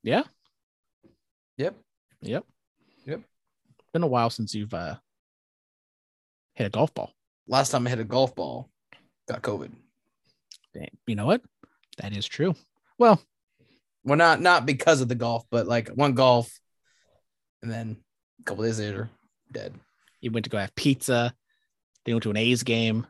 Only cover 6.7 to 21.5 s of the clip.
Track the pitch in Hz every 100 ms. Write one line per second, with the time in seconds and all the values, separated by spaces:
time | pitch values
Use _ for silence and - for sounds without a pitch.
6.7 | 107 156 - 98 _ _ _ - 131 135
7.7 | 135 123 120 110 123 131 - 78 60 -
8.7 | _ _ - _ _ - - - 101 -
9.7 | - _ _ _ _ _ _ _ - _
10.7 | - 76 - - 104 113 240 _ _ _
11.7 | _ _ - 101 101 - - 175 165 _
12.7 | _ _ - 233 190 _ _ _ _ _
13.7 | _ _ _ 135 147 170 147 180 175 131
14.7 | 135 - 147 123 123 120 117 - 117 98
15.7 | 117 113 117 143 127 131 123 117 - _
16.7 | _ _ _ _ _ _ _ _ _ 117
17.7 | 113 113 107 _ _ _ _ - 98 113
18.7 | 110 104 101 117 _ _ _ _ - 52
19.7 | - _ _ _ _ 120 113 113 107 98
20.7 | - 147 135 - 120 120 - _